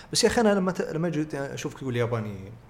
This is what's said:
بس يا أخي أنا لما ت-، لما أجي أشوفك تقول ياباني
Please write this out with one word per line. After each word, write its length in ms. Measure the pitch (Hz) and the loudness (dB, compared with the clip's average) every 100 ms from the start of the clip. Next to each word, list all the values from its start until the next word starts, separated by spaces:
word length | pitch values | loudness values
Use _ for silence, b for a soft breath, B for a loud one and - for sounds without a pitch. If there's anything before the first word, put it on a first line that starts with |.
| B | B
بس 120 | - | 2
يا 60 | 220 | 4
أخي 120 | 240 | 6
أنا 120 | 220 | 4
لما 180 | 202 185 | 4 2
ت-، 100 | 180 | 0
لما 260 | - 156 170 | -2 -2 0
أجي 200 | 151 156 | 0 -2
أشوفك 460 | 139 139 131 147 - | -4 -6 -6 -8 -6
تقول 180 | 135 120 | -4 0
ياباني 540 | 117 117 107 95 95 - - | 0 0 -4 -8 -12 -16 -18